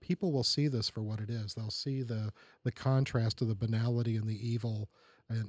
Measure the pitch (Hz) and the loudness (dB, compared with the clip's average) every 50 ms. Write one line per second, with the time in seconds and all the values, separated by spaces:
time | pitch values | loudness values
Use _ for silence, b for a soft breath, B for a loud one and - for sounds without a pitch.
0 | - - 175 - - 180 147 135 117 - - - 143 151 131 113 107 - - 113 | -2 -2 -2 0 2 2 2 2 2 2 2 2 2 2 2 0 0 -2 -2 -4
1 | 110 107 107 107 107 104 117 117 107 101 - 117 113 107 - - - 143 135 131 | -4 -4 -2 -4 -4 -4 -4 -4 -4 -6 -6 -6 -6 -6 -6 -4 -4 -2 -2 -2
2 | 127 117 117 107 107 107 - b b b b b b 123 - - - 135 131 131 | -2 -2 -2 -2 -2 -4 -4 b b b b b b -4 -2 0 2 4 4 4
3 | 135 - - 120 113 110 - - 123 113 110 101 120 110 113 110 113 120 120 120 | 4 4 2 2 2 2 2 0 0 0 0 0 0 0 2 2 2 2 2 2
4 | 117 113 113 110 110 110 110 101 117 120 117 113 113 117 110 107 107 - b b | 2 2 0 0 0 -2 -4 -4 -2 -2 -2 -2 -2 -2 -4 -4 -6 -8 b b
5 | b b b b b - 117 113 110 | b b b b b -4 -4 -4 -4